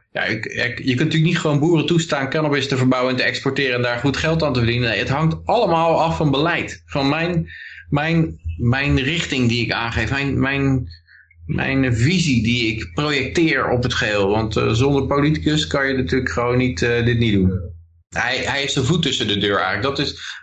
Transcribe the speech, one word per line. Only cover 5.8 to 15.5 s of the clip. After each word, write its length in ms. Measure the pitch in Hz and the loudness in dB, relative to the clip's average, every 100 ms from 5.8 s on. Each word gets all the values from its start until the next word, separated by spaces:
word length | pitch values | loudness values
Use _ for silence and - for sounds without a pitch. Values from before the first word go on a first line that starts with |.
| 165 143 | 2 2
af 160 | 160 160 | 2 2
van 140 | 156 | 2
beleid. 500 | 135 160 160 - - - | 2 0 0 -4 -10 -6
Van 240 | 147 139 | -2 0
mijn, 380 | 156 170 170 165 - - - - | 0 0 -2 -4 -10 -18 -16 -4
mijn, 500 | 143 156 165 160 - - - | -2 2 2 0 -4 -10 -2
mijn 420 | 120 131 143 143 | 0 0 2 0
richting 500 | 131 170 - 139 120 | 0 -2 -2 0 0
die 140 | 120 107 | 0 0
ik 60 | |
aangeef, 380 | 98 117 117 113 | -2 -2 -2 -2
mijn, 280 | 139 139 123 | -2 -2 0
mijn, 480 | 131 139 139 131 - - _ - _ _ - | 0 0 2 0 -2 -14 _ -20 _ _ -6
mijn 500 | - 131 135 131 117 | -4 -2 0 0 2
visie 480 | 127 185 156 120 | 2 2 2 0
die 320 | 110 120 113 110 | 2 0 0 -4
ik 160 | - | -6
projecteer 760 | - 151 139 101 180 160 135 85 | -4 -2 0 0 0 2 2 0
op 140 | 123 | 0
het 100 | 123 | 0
geheel. 360 | - 113 104 98 | -2 0 2 2
Want, 280 | 107 110 123 | 2 0 0
eh, 120 | 120 | 0
zonder 340 | 113 139 143 127 | 2 2 2 2
politicus 600 | 143 147 156 151 | 2 2 2 0